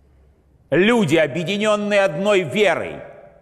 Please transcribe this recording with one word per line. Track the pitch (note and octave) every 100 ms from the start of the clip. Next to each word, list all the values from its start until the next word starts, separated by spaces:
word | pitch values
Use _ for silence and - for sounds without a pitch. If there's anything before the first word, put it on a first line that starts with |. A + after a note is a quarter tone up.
| _ _ _ _ _ _ _
Люди, | D3 G#3 A#3+ E3+ D#3+
объединенные | D3+ D#3 E3 G3+ G#3+ G#3 G#3 G3+
одной | G3 D#3 G3+ G3+
верой, | D#3+ G#3 G3 C#3 F2+ C#2+ - - - -